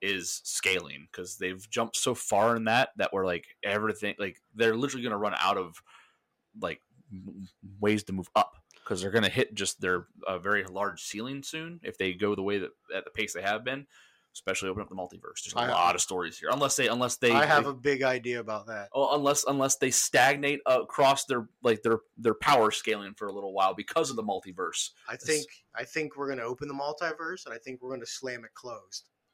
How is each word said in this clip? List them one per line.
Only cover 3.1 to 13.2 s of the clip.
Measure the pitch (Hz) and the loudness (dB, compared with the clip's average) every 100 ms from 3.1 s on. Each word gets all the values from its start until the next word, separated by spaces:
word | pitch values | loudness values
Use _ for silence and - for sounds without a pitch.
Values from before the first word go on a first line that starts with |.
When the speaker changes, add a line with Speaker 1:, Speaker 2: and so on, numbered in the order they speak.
Speaker 1:
we're, | 95 92 | 0 0
like, | 87 - - | -2 -6 -8
everything, | 101 104 107 - 104 98 | -2 0 0 -2 -4 -4
like, | 98 - _ | -6 -8 _
they're | 107 113 113 | 2 2 4
literally | 139 131 | 0 -2
gonna | 120 104 | -4 -2
run | 104 80 | 0 2
out | 92 101 | 2 2
of, | 85 - _ - _ _ _ _ _ 107 | -2 -10 _ -20 _ _ _ _ _ -8
like, | 92 - _ _ - | -6 -6 _ _ -18
m-, | 95 98 98 92 _ 98 98 | -16 -14 -14 -16 _ -18 0
ways | 104 107 | 2 2
to | - | 0
move | 95 87 107 | -6 0 2
up, | - - _ - | 2 -2 _ -14
'cause | - 92 | -6 -4
they're | 95 | 0
gonna | 113 101 | 2 2
hit | - 107 | 2 -2
just | 104 98 - | -2 -4 -2
their, | 95 90 - - 92 | 0 0 -4 -12 -6
uh, | 92 | -4
very | 95 104 | 0 0
large | 92 92 101 82 | 0 -4 -4 -4
ceiling | - 104 123 139 | -10 -8 -8 -8
soon | - 160 165 170 | -8 -10 -10 -10
if | - - | -10 -4
they | 95 | -2
go | 90 104 | 0 0
the | 98 | 0
way | 95 101 | 0 -2
that, | 90 - - | -4 -10 -8
at | 92 | -8
the | - | -6
pace | 110 | -6